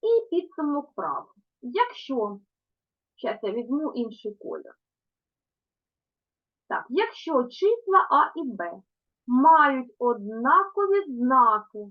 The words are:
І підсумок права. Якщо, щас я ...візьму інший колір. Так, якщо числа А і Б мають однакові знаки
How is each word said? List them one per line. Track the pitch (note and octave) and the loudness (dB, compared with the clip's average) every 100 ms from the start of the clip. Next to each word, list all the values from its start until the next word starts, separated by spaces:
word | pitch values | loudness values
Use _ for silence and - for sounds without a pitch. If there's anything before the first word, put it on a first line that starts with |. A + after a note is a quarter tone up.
| G#4+ | 4
І | A#4 - | 2 2
підсумок | E4+ F4 - D4+ C#4+ C#4 | -4 -4 -6 -4 -4 -6
права. | - E3 - - _ _ _ | -8 -6 -8 -10 _ _ _
Якщо, | B3 D4 A#4+ - - C4 G#3 G3+ _ _ _ _ _ _ _ | -8 -2 -2 -4 -6 -4 -4 -6 _ _ _ _ _ _ _
щас | _ A3+ G#3+ | _ -8 -6
я ... | G#3 | -6
візьму | A3 A#3+ C#4 D#4 | -6 -4 -4 -4
інший | - A3+ G#3+ G#3+ | -6 -8 -8 -12
колір. | G#3 - - - _ _ _ _ _ _ _ _ _ _ _ _ _ _ _ _ _ _ _ _ | -12 -12 -12 -14 _ _ _ _ _ _ _ _ _ _ _ _ _ _ _ _ _ _ _ _
Так, | - - | -8 -4
якщо | C4+ A4 - - C#4+ | -2 -2 -6 -2 -2
числа | B3 - G4 A#4 G4+ F#4+ - | -2 0 0 0 2 2 4
А | - - - | 2 0 -4
і | |
Б | C#4+ G#3 E3+ G3 _ _ _ _ - | -8 -6 -8 -10 _ _ _ _ -2
мають | B3 D4+ D#4+ C#4+ C4+ B3 _ | 4 6 6 6 2 -6 _
однакові | A#3+ A3+ G3+ A3+ B3 E4+ G4 - G4 G4+ G4 B3 | -2 -2 -6 -4 2 4 2 -2 0 0 -2 -2
знаки | B3 C4 A#3 G#3+ G#3 G#3+ G#3 | 2 4 4 2 -4 -16 -16